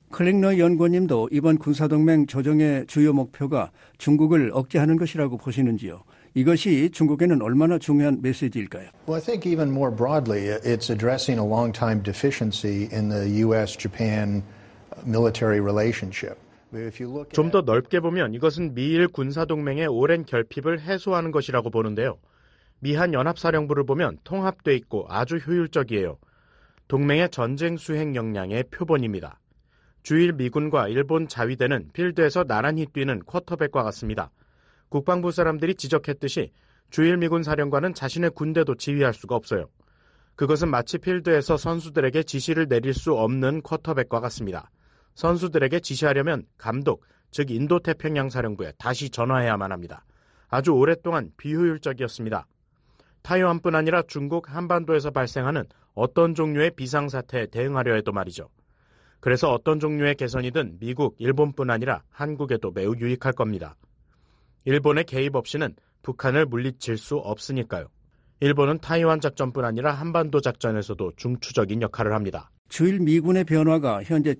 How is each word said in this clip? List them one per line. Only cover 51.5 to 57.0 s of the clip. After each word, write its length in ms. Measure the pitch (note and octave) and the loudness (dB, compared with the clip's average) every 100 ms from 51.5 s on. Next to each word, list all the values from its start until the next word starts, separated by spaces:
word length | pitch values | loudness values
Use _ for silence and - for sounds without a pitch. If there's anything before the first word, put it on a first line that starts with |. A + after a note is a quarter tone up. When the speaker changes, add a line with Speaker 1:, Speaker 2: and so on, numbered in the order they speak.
| D#3 F3 D#3 C#3+ C3 B2 - A2+ G#2 - _ _ _ _ _ _ _ | 0 0 0 -4 -6 -6 -6 -6 -6 -8 _ _ _ _ _ _ _
Speaker 3:
타이완뿐 520 | - F#3 F#3 E3+ F3 | -2 2 2 2 0
아니라 280 | D#3+ D#3 E3+ | 0 2 2
중국 520 | E3 - C#3+ E3+ E3 | 0 -4 -4 -4 -4
한반도에서 560 | D3 F3 F3 D#3+ D#3+ D3 | -6 -2 -2 2 0 0
발생하는 520 | C#3+ B2 - C3 D#3 - _ _ | -2 -2 -2 -2 -2 -6 _ _
어떤 400 | - B2 - E3+ | -2 0 4 2
종류의 380 | D#3+ D#3+ D3 D#3+ E3 | 2 -2 0 0 -2
비상사태에 680 | B2+ D3 | -4 -2